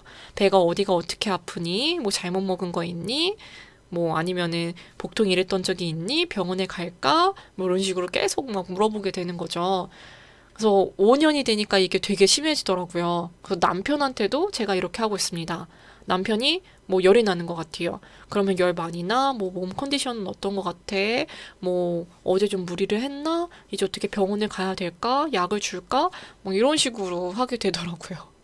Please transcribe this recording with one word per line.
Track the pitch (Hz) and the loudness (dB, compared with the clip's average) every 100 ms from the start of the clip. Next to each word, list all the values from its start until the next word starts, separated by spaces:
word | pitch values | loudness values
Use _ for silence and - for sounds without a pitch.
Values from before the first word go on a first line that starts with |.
| - - - | -14 -20 -12
"배가 | - 196 190 | 0 4 6
어디가 | 170 170 196 | 4 4 2
어떻게 | 180 165 - 214 | 0 0 -4 -4
아프니? | 180 - - 170 185 294 349 | -4 -6 -8 -4 -2 0 -2
뭐 | 226 | -2
잘못 | 196 180 185 | -4 -2 -2
먹은 | 190 185 180 | -2 -2 -4
거 | 175 | -4
있니? | 170 175 175 269 339 427 - - - - - | -4 -6 -4 -2 -2 -2 -10 -20 -20 -20 -8
뭐 | 170 170 156 | -2 0 0
아니면은 | 170 180 175 170 170 170 - - | -2 -2 -2 -2 -4 -8 -14 -12
복통 | - - 208 | -6 0 2
이랬던 | 180 185 190 | 2 2 0
적이 | 185 185 175 | -2 -2 -4
있니? | 160 175 302 339 | -4 -2 0 0
병원에 | 208 175 185 185 | -2 -2 -2 -4
갈까?" | - 170 180 262 311 359 392 - | -4 -8 -4 2 4 4 0 -8
뭐 | - 185 | -4 0
이런 | 180 | 0
식으로 | 196 180 180 | 0 -2 -2
계속 | - 370 - 269 | 0 0 -2 -4
막 | 202 180 | -4 -4
물어보게 | 185 214 214 190 | 0 0 0 -4
되는 | 180 175 175 | -4 -4 -6
거죠. | 175 175 175 190 180 - - - - - - | -6 -2 0 0 -2 -12 -20 -20 -20 -20 -20
그래서 | - 220 196 185 - | -2 4 6 4 4
오 | 202 269 | 6 6
년이 | 311 294 | 6 4
되니까 | 254 214 208 196 | 2 0 2 2
이게 | 185 185 | 4 2
되게 | - 190 196 | 0 4 6
심해지더라고요. | - 311 294 - 185 180 175 175 175 170 - | 6 0 -2 0 -2 -2 -2 0 0 -4 -10
그래서 | - 185 | -6 0
남편한테도 | - 175 202 294 277 254 202 262 392 | 0 0 0 0 0 0 0 0 0
제가 | - 208 | -2 -2
이렇게 | 190 180 - | 0 -2 -2
하고 | 220 | -2
있습니다. | 196 - 170 165 175 175 - - - | 0 -2 -4 -6 -8 -10 -18 -20 -12
남편이 | - 185 196 214 269 349 - - - | -2 -2 0 0 2 0 -2 -18 -2
뭐 | 190 | 4
열이 | 185 220 | 6 6
나는 | 214 175 170 | 6 0 -4
것 | |
같아요. | 170 160 - 170 - - - - | -8 -8 -6 -6 -6 -12 -20 -6
그러면 | 208 196 185 | 0 2 2
"열 | 180 | 2
많이 | 175 165 170 | 0 -4 -4
나? | 175 240 269 | -2 2 2
뭐 | 254 185 | 0 -4
몸 | 185 185 | -4 -6
컨디션은 | - 277 277 269 233 190 | -6 -2 -2 -2 -6 -8
어떤 | 202 196 196 | -6 -4 -4
것 | |
같아? | 185 175 - 196 202 240 302 - - - | -4 -6 -4 -2 0 0 -4 -8 -18 -8
뭐 | 180 180 175 170 170 - | -2 0 0 -2 -6 -6
어제 | - 185 202 | 0 2 2
좀 | 196 175 | -2 -2
무리를 | 175 190 208 | 0 0 0
했나? | 269 277 302 330 349 - - | -2 -4 -2 -2 -4 -8 -10
이제 | - 190 | -4 -2
어떻게 | - 208 | -2 -4
병원에 | 214 190 208 214 | 0 0 0 -2
가야 | - 190 | -2 -4
될까? | 185 175 175 233 262 311 | -2 -6 -4 0 0 2
약을 | 214 180 208 | 0 0 0
줄까?" | 196 180 180 254 339 - - - | -4 -8 -2 0 0 -2 -18 -12
뭐 | 190 | -2
이런 | 190 254 302 | 2 4 4
식으로 | - 220 185 175 180 | 0 -2 -4 -4 -4
하게 | 190 254 240 | -2 -2 -2
되더라고요. | 196 170 175 170 - 151 - _ | -2 -2 -4 -10 -12 -14 -16 _